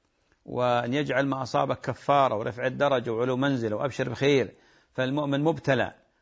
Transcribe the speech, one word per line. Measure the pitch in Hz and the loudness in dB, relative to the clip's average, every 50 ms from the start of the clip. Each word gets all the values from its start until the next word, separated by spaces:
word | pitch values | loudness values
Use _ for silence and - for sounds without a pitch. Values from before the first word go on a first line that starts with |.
| _ _ _ _ _ _ _ _ _ | _ _ _ _ _ _ _ _ _
وأن | - - 123 123 123 120 120 120 120 131 | -8 -4 0 0 2 2 2 0 0 -2
يجعل | 147 147 139 127 131 139 | -2 -2 0 0 0 0
ما | 139 135 135 | 0 -2 -4
أصابك | 127 - - 143 139 131 127 - | -4 -2 0 0 0 0 -2 -4
كفارة | - 139 113 - - - 143 143 135 123 113 | -6 -6 -8 -4 0 2 4 4 4 4 2
ورفع | 104 120 120 107 117 127 | -2 -4 -6 -6 -4 -4
الدرجة | 131 131 131 143 139 135 127 117 120 | -4 0 0 2 2 2 0 0 -2
وعلو | 113 113 123 127 127 | -2 -2 0 0 0
منزلة، | 123 139 143 135 120 113 107 107 | 0 0 0 0 0 -2 -2 -2
وأبشر | 113 143 131 - - 135 135 | -2 -4 -4 -4 -4 -4 -4
بخير، | 117 - 139 143 143 131 107 92 - - _ _ _ _ _ _ _ | -4 0 2 2 4 2 2 0 -4 -12 _ _ _ _ _ _ _
فالمؤمن | - 131 127 139 151 147 139 139 143 | -4 -2 -2 -2 -2 0 0 0 0
مبتلى، | 147 160 160 135 - 143 135 120 101 - - - _ _ _ _ | 2 0 0 0 0 0 2 2 0 -2 -4 -10 _ _ _ _